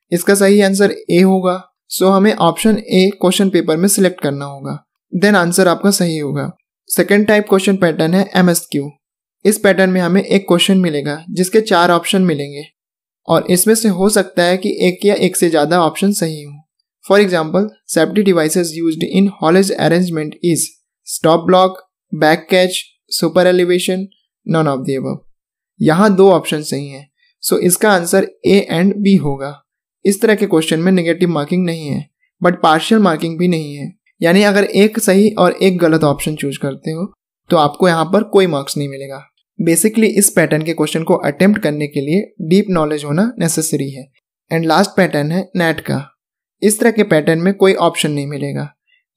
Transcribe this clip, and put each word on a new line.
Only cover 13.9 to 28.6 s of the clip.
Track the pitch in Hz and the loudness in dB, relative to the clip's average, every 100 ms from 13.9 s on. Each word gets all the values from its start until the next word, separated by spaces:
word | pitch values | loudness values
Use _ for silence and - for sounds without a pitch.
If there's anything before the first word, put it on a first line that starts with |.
| 175 196 | 0 0
सकता | 208 180 - | 0 -2 0
है | 175 185 | 0 0
कि | 202 - 180 | -2 -2 -2
एक | 180 202 | 0 0
या | 208 | 2
एक | 185 185 | 0 0
से | 175 | 0
ज़्यादा | 160 147 175 | 2 0 2
ऑप्शन | 160 - 190 | 0 0 -2
सही | 202 160 156 | -2 -4 -6
हो। | 147 147 _ _ _ _ - | -12 -18 _ _ _ _ 0
For | 196 | 2
example, | 202 175 156 180 208 - - | 2 0 -2 -2 -2 -6 -6
safety | 170 160 214 202 | -2 0 0 2
devices | 170 156 185 165 156 | 2 0 0 -4 -4
used | 165 160 170 190 | -4 -4 -2 0
in | 196 | 0
haulage | - 160 185 196 - | 0 0 2 2 0
arrangement | 156 170 180 160 151 - 175 | 0 0 0 -4 -8 -6 -2
is | 147 - _ _ _ - | -2 -4 _ _ _ -14
stop | - 160 170 170 | -2 2 2 2
block, | 185 185 - - _ _ | 2 2 -2 -20 _ _
back | 156 151 170 - | -2 0 0 0
catch, | 185 185 185 - _ - | 0 0 -2 -12 _ -12
super | - 170 180 180 | -4 -2 2 2
elevation, | 180 175 180 180 185 196 _ _ _ - | 2 2 0 -2 -4 -6 _ _ _ -4
none | 160 156 | -2 -2
of | 135 139 | -2 -4
the | 135 | -6
above। | 135 139 _ _ _ _ _ - | -6 -10 _ _ _ _ _ -4
यहाँ | 117 160 214 190 | 0 2 2 4
दो | 196 | 4
ऑप्शन | 170 - 151 | 4 0 -8
सही | 151 135 143 | -6 -8 -10
हैं, | 135 147 _ _ _ | -16 -20 _ _ _
so | - 185 | -4 0
इसका | 180 180 214 | 0 0 2
आंसर | 190 170 196 - - - | 2 2 0 0 -2 2
A | 196 | 2